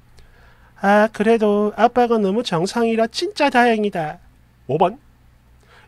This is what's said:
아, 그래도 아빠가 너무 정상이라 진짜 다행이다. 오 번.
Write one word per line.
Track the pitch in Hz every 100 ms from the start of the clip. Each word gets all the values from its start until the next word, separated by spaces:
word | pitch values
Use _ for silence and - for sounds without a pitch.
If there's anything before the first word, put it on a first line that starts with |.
| _ - - _ - _ - -
아, | 196 208 220
그래도 | - 214 226 208 208 208 -
아빠가 | 240 247 240 226
너무 | 190 214
정상이라 | 247 165 190 233 233 220 226
진짜 | - 359 - 285
다행이다. | 247 240 220 202 185 151 165 - _ _ _ -
오 | 156
번. | 185 240 _ _ _ _ _ _ _ -